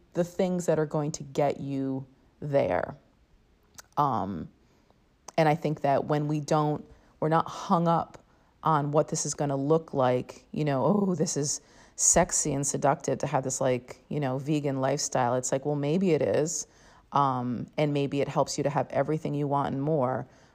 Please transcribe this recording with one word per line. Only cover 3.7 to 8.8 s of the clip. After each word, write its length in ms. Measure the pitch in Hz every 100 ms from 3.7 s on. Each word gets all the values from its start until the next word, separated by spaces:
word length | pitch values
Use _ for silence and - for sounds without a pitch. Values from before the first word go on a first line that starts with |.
| - - -
Um, 520 | 143 110 95 82 - _ _ _ _ _ _ _ - -
and 120 | 156
I 60 |
think 280 | 147 147 151
that 220 | 143 135
when 240 | - 151 147
we 120 | 151
don't, 440 | 143 156 151 147 - - _ -
we're 100 | 156
not 200 | 160 -
hung 400 | - - 175 170
up 300 | 165 - - _ _ _ _
on 280 | 156 151